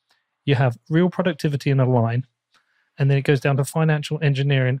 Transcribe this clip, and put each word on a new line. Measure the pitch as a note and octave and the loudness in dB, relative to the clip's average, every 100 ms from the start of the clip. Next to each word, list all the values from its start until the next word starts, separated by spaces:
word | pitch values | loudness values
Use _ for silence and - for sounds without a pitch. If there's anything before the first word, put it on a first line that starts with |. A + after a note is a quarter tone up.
| _ _ _ _ - | _ _ _ _ -2
you | C3+ | 0
have | C3+ A#2 - | 0 -2 -2
real | D#3 F3+ | 0 0
productivity | - F3+ D3+ D#3 C#3+ D3 | 0 -4 -2 -4 -2 0
in | C3+ | 2
a | B2+ | 2
line, | B2 A2+ A#2 - _ _ _ _ _ _ - | 2 0 -2 -6 _ _ _ _ _ _ -2
and | C#3 | 0
then | C#3 | 2
it | |
goes | C3+ C#3 | 2 0
down | C#3+ C#3 | 2 0
to | C#3 | -2
financial | D#3+ D#3+ D3+ D3 D3+ | -2 0 0 -4 -2
engineering, | D3+ C3+ C#3 C3+ B2+ C3 | 0 0 0 0 0 -2